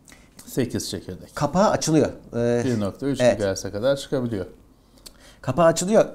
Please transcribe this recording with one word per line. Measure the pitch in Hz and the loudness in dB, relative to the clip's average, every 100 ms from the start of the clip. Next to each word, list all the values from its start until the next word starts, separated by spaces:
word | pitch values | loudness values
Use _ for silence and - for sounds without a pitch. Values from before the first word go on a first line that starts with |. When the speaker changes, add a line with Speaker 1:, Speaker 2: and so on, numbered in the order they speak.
| - - _ - - | -20 -20 _ -20 -8
Speaker 1:
Sekiz | - 123 104 - | -4 -2 -2 -6
çekirdek. | 92 - 87 90 - | -10 -10 -16 -12 -6
Speaker 2:
Kapağı | 143 175 202 | -2 2 2
açılıyor. | 123 - 156 110 - - 117 | 2 2 2 2 -2 -8 -2
E, | 120 120 123 | 0 0 0
Speaker 1:
Bir | 117 | -2
nokta | 101 - 139 | -2 -4 -4
üç | 127 | 2
Speaker 2:
evet. | 123 104 | 2 2
Speaker 1:
gigahertz'e | 101 95 98 | 0 -2 -6
kadar | 101 123 139 | -4 -2 -2
çıkabiliyor. | - 139 120 104 90 - - _ _ _ - - - - | -2 -4 -4 -4 -8 -14 -20 _ _ _ -20 -20 -20 -12
Speaker 2:
Kapağı | - 131 165 | -4 2 4
açılıyor. | 165 180 214 - | 4 2 4 4